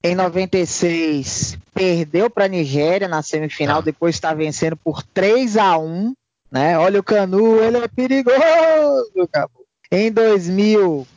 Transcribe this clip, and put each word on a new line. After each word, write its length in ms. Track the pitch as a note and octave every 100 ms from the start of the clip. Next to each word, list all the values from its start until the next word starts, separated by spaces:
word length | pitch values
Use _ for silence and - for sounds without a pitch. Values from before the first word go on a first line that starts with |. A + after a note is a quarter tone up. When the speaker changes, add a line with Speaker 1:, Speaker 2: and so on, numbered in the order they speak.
Speaker 1:
Em 100 | F3 F3+
noventa 420 | F#3 E3+ F#3 F#3+
e 80 | E3
seis 920 | - F3 E3+ D#3+ D3 C3+ - - - -
perdeu 560 | - F#3+ E3+ D3+ E3+ A3+
pra 200 | - G3
Nigéria 580 | F#3 D3 C#3+ D3+ F#3 G3
na 140 | D#3+
semifinal, 560 | D3+ D#3 D#3 - C#3+ D3
Speaker 2:
Tá. 80 | D#3
Speaker 1:
depois 340 | D3+ E3+ D#3+
tá 140 | D#3+
vencendo 420 | D#3 D#3 D3 D#3+ D#3+
por 260 | - D3
três 540 | - - G3 A#3 B3+ G#3+
a 220 | G3 E3+
um, 360 | D#3+ E3+ A3 C4+ _ _ _
né? 260 | B2+ D3 E3+
Olha 220 | F3+ G3+
o 40 |
Canu, 600 | F#3+ G#3+ F#3+ F#3 A3+ A3
ele 140 | A3 A#3+
é 100 | A#3
perigoso, 1300 | - B3+ C4+ B3 C4 D#4+ E4 D#4+ D#4 D4 C#4 A#3+ F#4+
acabou. 440 | - - - _ _ _ _
Em 220 | F3+ A3
dois 380 | G#3+ A3+ G3+ E3+
mil 580 | F#3+ G#3 G#3+ F#3 D3+ B2+